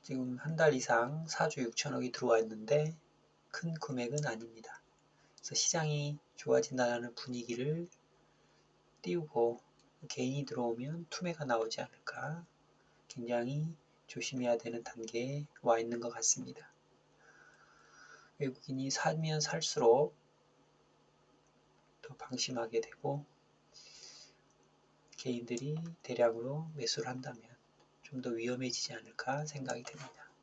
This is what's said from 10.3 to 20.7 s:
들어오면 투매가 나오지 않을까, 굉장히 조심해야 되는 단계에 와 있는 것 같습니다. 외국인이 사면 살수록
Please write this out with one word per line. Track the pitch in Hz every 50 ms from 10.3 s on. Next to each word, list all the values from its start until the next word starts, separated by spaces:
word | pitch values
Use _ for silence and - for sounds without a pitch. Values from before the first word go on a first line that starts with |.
| 135 143 143
들어오면 | - - 127 120 120 117 117 127 147 160 170 170 -
투매가 | - - 180 175 165 - 143
나오지 | 131 120 113 110 113 - -
않을까, | - - - - _ - - - 151 151 160 170 170 _ _ _ _ _ _ _ _ _ _ _ _ _
굉장히 | - 131 120 117 120 120 120 127 143 147 156 165 160 - _ _ _ _ _ -
조심해야 | - - - - 135 127 123 120 120 113
되는 | 113 117 117 117
단계에 | 117 - - 113 113 110 - 117 123 135 143 147 147 - _ -
와 | - 123 117 113
있는 | 113 117 120 117
것 | 120 120
같습니다. | 117 - - - - 131 127 127 123 - - - _ _ _ _ _ _ _ _ _ _ - - - - - - - - - - - - - - - - - - - - - - _ -
외국인이 | 147 131 131 - - - 131 135 135 139
사면 | - - - 165 156 160 160 156 156 151
살수록 | 147 - 160 165 - - - 147 127 117 117 180 151 - - _ _ _ _ _ _ _ _ _ _ _